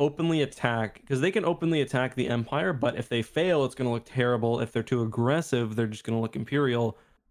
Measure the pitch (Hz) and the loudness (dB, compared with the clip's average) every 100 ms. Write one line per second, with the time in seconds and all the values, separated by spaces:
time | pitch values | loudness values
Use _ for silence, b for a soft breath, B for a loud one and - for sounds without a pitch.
0 | 147 147 165 160 131 - 123 117 107 - | 0 2 2 2 0 0 0 2 -2 -6
1 | - 131 170 214 170 170 165 160 131 127 | -4 0 2 2 0 0 0 0 0 0
2 | 127 - - 120 113 143 185 139 123 120 | 0 -2 -2 -2 -2 -2 -2 0 -2 -2
3 | - 117 110 156 185 156 131 - 123 117 | -2 -4 -2 0 2 2 0 -2 -2 -2
4 | - 131 123 120 117 120 117 117 110 123 | -4 0 2 2 0 0 -2 -4 0 0
5 | 113 117 120 156 160 123 113 110 110 107 | 0 0 2 0 0 -2 0 -2 -2 -4
6 | - 113 113 107 107 143 135 120 113 b | -4 -2 -2 -4 -2 0 0 2 0 b
7 | b b _ | b b _